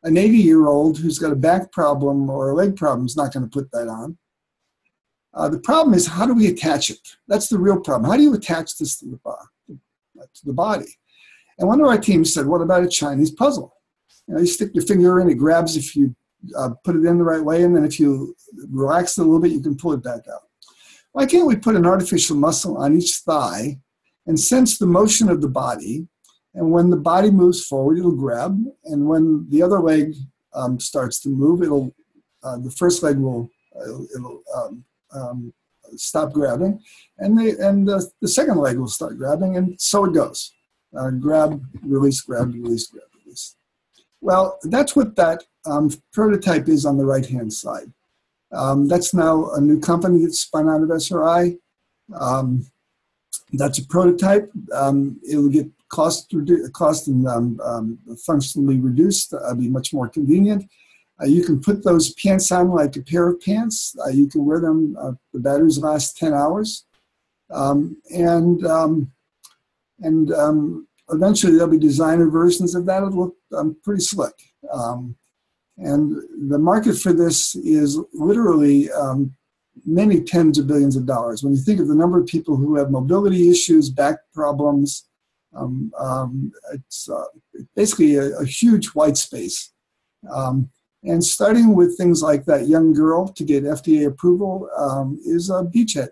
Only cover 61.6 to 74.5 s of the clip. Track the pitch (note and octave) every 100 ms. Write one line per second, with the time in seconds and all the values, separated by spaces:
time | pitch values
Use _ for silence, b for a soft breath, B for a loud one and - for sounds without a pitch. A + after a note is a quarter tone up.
61.6 | G3+ G3+ G3+ E3 D#3+ - G3 F#3+ - F3+
62.6 | F3+ F3 D3 C#3 C3 E3 F3 F3 - G#3+
63.6 | A#3 - - - C#3 C3+ C#3 D3+ C#3+ E3
64.6 | E3 D#3+ D#3 D3 C#3 B2+ _ B2+ C3 C#3+
65.6 | D#3+ C#3 D3+ D3+ - - E3 C#3+ D3 G3
66.6 | G#3+ - _ _ _ _ _ _ _ -
67.6 | C#3 C#3+ D#3+ D#3 _ F3 E3+ E3+ F3 E3+
68.6 | E3+ D#3+ D#3 D#3+ C3+ _ _ _ - _
69.6 | _ _ _ _ E3 D#3+ D3 C#3 D3+ D3+
70.6 | D3 E3 - _ _ D#3 F#3+ G3+ F#3 E3
71.6 | E3+ D#3 D3+ C#3 D#3+ E3+ D#3+ D#3+ F3 F3
72.6 | F3+ F3 F3+ F#3+ G3 F#3+ F3+ - _ -
73.6 | D3+ D#3 - G3+ - G3+ B2 _ _